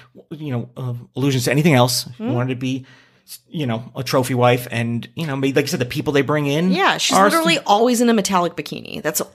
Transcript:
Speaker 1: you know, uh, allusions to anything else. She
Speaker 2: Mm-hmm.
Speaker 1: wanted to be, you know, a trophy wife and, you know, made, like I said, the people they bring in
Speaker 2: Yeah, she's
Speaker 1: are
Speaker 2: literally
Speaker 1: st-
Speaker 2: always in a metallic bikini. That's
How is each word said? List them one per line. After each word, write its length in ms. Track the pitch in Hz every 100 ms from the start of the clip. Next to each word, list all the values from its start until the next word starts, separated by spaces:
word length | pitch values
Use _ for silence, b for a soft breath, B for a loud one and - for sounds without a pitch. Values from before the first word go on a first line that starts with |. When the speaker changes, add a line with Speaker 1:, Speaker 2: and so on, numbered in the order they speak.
| B - _
Speaker 1:
you 220 | 151 151
know, 180 | 120 123 -
uh, 180 | 127 120 - 127
allusions 280 | 139 131 127
to 40 |
anything 240 | 135 165
else. 300 | 127 123 - - -
She 60 |
Speaker 2:
Mm-hmm. 100 | 220
Speaker 1:
wanted 160 | 120 127
to 100 | 127
be, 260 | 131 131 131 b b b - - _
you 180 | 170 131
know, 240 | 113 120 131
a 80 |
trophy 300 | 123 139 127
wife 340 | 127 123 120 -
and, 380 | 117 117 117 113 -
you 100 | 160
know, 80 |
made, 220 | 135 139 139
like 80 |
I 40 | 123
said, 120 | 175
the 40 |
people 280 | 123 151 143
they 100 | 139
bring 240 | 135 151 143
in 240 | 147 185
Speaker 2:
Yeah, 280 | 339 370 -
she's 180 | - 190
Speaker 1:
are 80 |
Speaker 2:
literally 300 | 202 330 330
Speaker 1:
st- 120 | 320 -
Speaker 2:
always 340 | 208 247 233
in 80 | 240
a 60 |
metallic 400 | 226 190 185 175
bikini. 480 | - 151 - - -
That's 180 | 151 - -